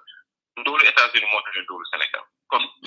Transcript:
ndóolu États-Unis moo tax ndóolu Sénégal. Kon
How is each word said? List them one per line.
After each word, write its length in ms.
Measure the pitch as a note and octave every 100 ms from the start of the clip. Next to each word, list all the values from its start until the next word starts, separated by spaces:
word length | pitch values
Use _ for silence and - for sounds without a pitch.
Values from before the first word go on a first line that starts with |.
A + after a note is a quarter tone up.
| - - - _ _ -
ndóolu 260 | C3+ D3+
États-Unis 460 | D3+ C#3 A#2+ A#2+ G#2+
moo 80 | G#2
tax 160 | G#2+ G2
ndóolu 300 | F#2 F#2 E2+
Sénégal. 360 | D#2+ D2+ - - _
Kon 200 | - B2+ A2+ -